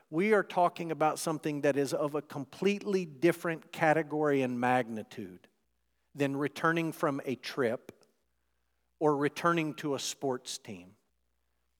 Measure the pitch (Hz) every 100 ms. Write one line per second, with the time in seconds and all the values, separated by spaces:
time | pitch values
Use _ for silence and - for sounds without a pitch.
0 | _ 160 208 214 - - 175 - 170 147
1 | 156 147 - 156 160 147 143 139 135 151
2 | 151 147 - 147 135 - 190 202 202 190
3 | 175 135 170 170 170 160 - - 160 151
4 | 151 151 151 139 127 123 123 127 113 113
5 | 104 - 95 90 _ _ _ _ _ _
6 | _ 139 139 139 143 - 165 165 160 143
7 | 160 139 143 120 - - 120 120 - -
8 | _ _ _ _ _ _ _ _ _ _
9 | 151 143 147 - 170 170 156 - 151 131
10 | - - 139 127 - - - 92 90 _
11 | _ _ _ _ _ _ _